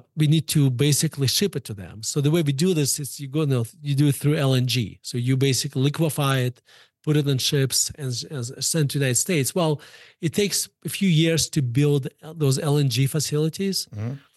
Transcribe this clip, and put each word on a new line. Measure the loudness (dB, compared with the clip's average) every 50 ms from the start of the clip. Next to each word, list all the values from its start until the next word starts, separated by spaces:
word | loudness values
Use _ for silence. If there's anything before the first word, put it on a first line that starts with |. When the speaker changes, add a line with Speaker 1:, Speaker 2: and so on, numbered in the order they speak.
| -4 _ -2 0
Speaker 1:
we | 2
need | 4 4 2 2 2
to | 2 2 2 2
basically | 2 2 2 2 2 2 0 -2 -2 -2 -2 0
ship | 0 0 0 -2 -2
it | -4 -10
to | -10 -14
them. | -14 -14 -16 -14 -12
So | -8 -6 -2 0
the | 0 2
way | 2 2
we | 2 0 0
do | 2 2 2 2
this | 2 2 0 0 -4
is | -6 -10 -10 -12
you | -12 -6
go, | -4 -2
you | 0
know, | 2 2 0 0 -2 -6 -10
you | -4 -2 2
do | 4 4 4
it | 4
through | 2 2 0 2 2
L | 2 2 2
N | 2 2
G. | 0 0 -2 -2 -4 -6 -12 -14
So | -8 -6 -4
you | 0 0 0 2
basically | 2 2 2 0 -2 -4 -2 0 0
liquefy | 0 0 0 -2 -2 0 0 0 0 0 0
it, | 0 -2 -4 _ _ _ -20 -20 -20 _ _ _ -2
put | 0 2
it | 2 2 2
on | 0 0
ships, | 0 0 0 0 0 0 0 0 -2 -2 -4 -8
and, | -8 -8 -6 -6 -8 -8
and | -8 -8 -8 -8 -8 -6 -4
send | -2 0 2 0 0
to | 0 0
the | 0
United | 2 2 0
States. | 0 0 0 0 0 0 0
Well, | 0 2 2 0 -2 -4 -14 -20 -20 -20 -20 -12 -4
it | -4 -2 0
takes | 0 0 0 0 -4 -6 -6 _ _ -10
a | -8
few | -4 -2 0 2
years | 4 4 4 4 2 0 0 -2
to | -2 -2
build | -2 0 0 2 2 4 2 2 0 -4 -10 _
those | -18 -14 -6 -2 0 0 0 0
L | 0 0 2 2
N | 2 2
G | 2 0 0 0
facilities. | 0 -2 -4 -2 -2 -2 -2 -2 -2 -2 -4 -4 -4 -4 -6 -8 -10
Speaker 2:
Mm-hmm. | -8 -8 -8 -8 -10 -14 _ _